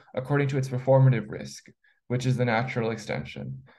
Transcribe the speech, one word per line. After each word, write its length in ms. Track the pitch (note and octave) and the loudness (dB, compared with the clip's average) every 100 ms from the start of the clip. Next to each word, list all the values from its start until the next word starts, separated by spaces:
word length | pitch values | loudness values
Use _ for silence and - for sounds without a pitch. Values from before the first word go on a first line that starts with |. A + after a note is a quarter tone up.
| - | -12
according 320 | - C3 C#3+ C#3 | -8 -2 0 0
to 100 | C#3 | -2
its 100 | C3 | -4
performative 600 | B2 C3 C3+ C3 A#2 G#2 | -2 4 6 8 6 0
risk, 380 | - - - - _ _ _ - | -10 -12 -16 -20 _ _ _ -6
which 200 | B2 C3 | -2 0
is 100 | A#2+ | 0
the 80 | |
natural 460 | A#2+ A2+ C3 B2 A2+ | 0 0 0 -2 -4
extension. 720 | A2+ - - - - C3 C3+ - | -4 -6 -8 -8 -12 -12 -12 -16